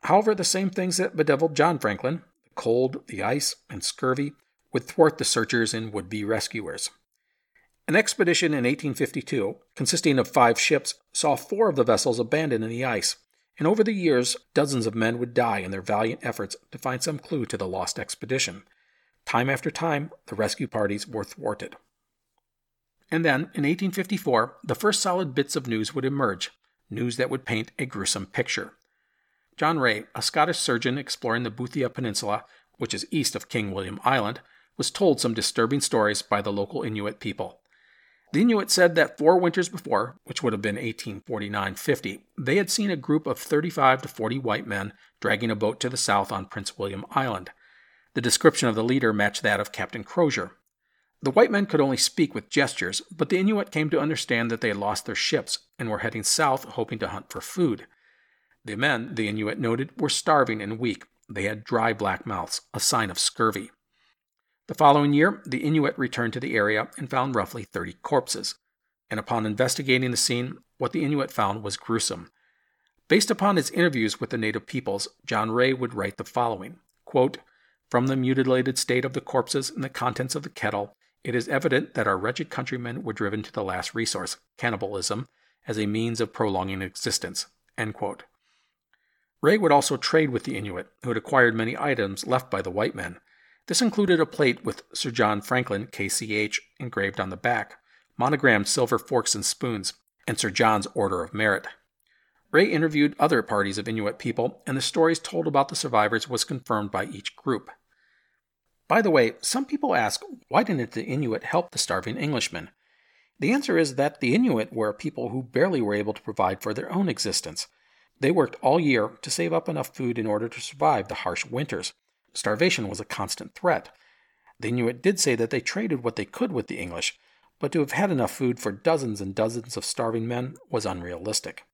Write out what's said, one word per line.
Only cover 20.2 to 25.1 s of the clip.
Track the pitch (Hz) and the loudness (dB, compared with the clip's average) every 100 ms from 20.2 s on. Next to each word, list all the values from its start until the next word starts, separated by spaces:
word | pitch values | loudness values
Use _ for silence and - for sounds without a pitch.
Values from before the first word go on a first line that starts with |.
| - | -14
the | |
rescue | 98 107 - 127 | -2 -2 -2 -4
parties | 113 101 101 - | -2 -2 -2 -6
were | 110 | -8
thwarted. | 98 - - 104 - - _ _ _ _ _ _ _ _ _ _ _ _ _ | -10 -6 -6 -6 -10 -16 _ _ _ _ _ _ _ _ _ _ _ _ _
And | 160 | 0
then, | 165 135 165 | 2 2 0
in | - | -2
eighteen | 143 175 190 | 0 0 -2
fifty-four, | 190 185 196 - 120 120 - | -2 -4 -2 2 2 2 -4
the | - | -4
first | - 208 202 | 0 2 2
solid | 196 | 0